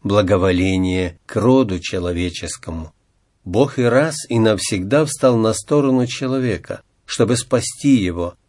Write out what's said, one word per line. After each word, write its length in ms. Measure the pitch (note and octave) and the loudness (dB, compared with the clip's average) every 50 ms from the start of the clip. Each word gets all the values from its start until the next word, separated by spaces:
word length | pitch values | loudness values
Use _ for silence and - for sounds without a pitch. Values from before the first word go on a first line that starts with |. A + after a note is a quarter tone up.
| _ | _
благоволение 1120 | G2+ G2+ G#2 G2+ F2 G2+ F#2+ F2+ F#2+ F#2 F2+ F#2 F#2+ F#2+ F#2 F#2 F#2 F#2 F#2 F#2 F2 E2+ _ _ | 2 2 2 4 4 2 2 2 2 2 2 2 0 2 0 0 0 0 -2 -2 -4 -6 _ _
к 80 | - - | -6 -4
роду 460 | A2 G2+ A#2+ C3 C3 B2+ G2+ F#2 F2 | 0 2 4 4 4 4 0 -2 -6
человеческому. 1120 | - - - F#2+ F2 F2+ F2 F2 F2+ F2+ F2 - - E2+ - - - - E2 E2 D#2+ D#2 _ _ _ _ _ _ _ _ _ _ _ | -6 -6 -6 -4 -4 -4 -4 -2 -4 -4 -6 -8 -10 -10 -12 -12 -12 -12 -12 -12 -12 -14 _ _ _ _ _ _ _ _ _ _ _
Бог 360 | F#2 F2+ G#2+ C#3 - - - | -4 2 2 2 2 2 0
и 20 | |
раз 320 | B2 A#2+ A#2 C3 D3+ D#3+ D#3 D#3 - - | 0 2 2 2 2 0 -4 -8 -8 -2
и 100 | A#2+ A2+ | 0 2
навсегда 680 | A2 A2 G#2+ F#2 - - A2 F#2+ F#2 G2 B2+ D3 D#3+ | 4 2 2 0 -2 -4 -4 -4 -2 0 0 0 0
встал 320 | D3+ - - - C3 A#2+ | 0 -2 0 2 2 2
на 160 | A2+ A2 A2 | 4 2 0
сторону 540 | A2 - - - D3+ D3 C#3 C3+ C3 B2+ B2 | 0 -2 -4 0 0 2 2 2 2 0 0
человека, 760 | B2 - - C#3 B2+ C3 C3+ B2+ B2 G2+ E2 - - - - _ _ _ _ _ | -2 -4 -6 -6 -4 -4 -2 -2 -2 -4 -6 -6 -10 -14 -14 _ _ _ _ _
чтобы 320 | - - - A#2+ G#2 B2 | -14 -2 -2 0 2 2
спасти 600 | B2 - _ - A#2+ - - - - - C#3+ C3+ | -2 0 _ -2 -2 -2 -4 -10 -2 2 2 2
его 380 | A#2+ F#2+ F2+ E2+ E2+ E2+ F2 F2 _ _ | 4 2 0 -4 -4 -6 -8 -8 _ _